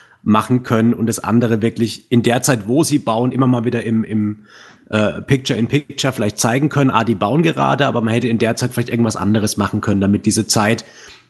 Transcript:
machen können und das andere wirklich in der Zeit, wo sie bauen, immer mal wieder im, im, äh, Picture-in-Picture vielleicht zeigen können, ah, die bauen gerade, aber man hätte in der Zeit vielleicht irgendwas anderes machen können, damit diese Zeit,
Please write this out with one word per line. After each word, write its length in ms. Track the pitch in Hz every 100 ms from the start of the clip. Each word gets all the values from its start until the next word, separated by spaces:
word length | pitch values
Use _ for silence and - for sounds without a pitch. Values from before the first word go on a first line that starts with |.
| - _
machen 400 | - 107 107 127
können 320 | 123 113 113
und 120 | 120 113
das 120 | 110
andere 420 | - 113 117 110
wirklich 500 | 113 110 113 - -
in 120 | 120
der 180 | 117 120
Zeit, 260 | 123 127 101
wo 160 | 131
sie 140 | 160 143
bauen, 340 | - 113 127
immer 140 | 123 131
mal 200 | 123 117
wieder 160 | 117
im, 180 | 113 113
im, 400 | 107 110 104 107 - - - - _
äh, 320 | 107 104 -
Picture-in-Picture 920 | - 135 127 113 120 143 - - 139
vielleicht 240 | 127 104 -
zeigen 320 | 117 123 147
können, 200 | 139 135
ah, 140 | 110
die 100 | 113
bauen 280 | 98 101 139
gerade, 440 | 165 135 139 135 135
aber 140 | 117
man 140 | 113
hätte 140 | 113 120
in 100 | 113
der 180 | 113 117
Zeit 160 | 123
vielleicht 160 | 127 120
irgendwas 260 | 120 113 107
anderes 400 | 98 110 104 -
machen 220 | 98 107
können, 180 | 104 101
damit 240 | 98 101 -
diese 200 | 110 104
Zeit, 380 | - 104 113 - - - - _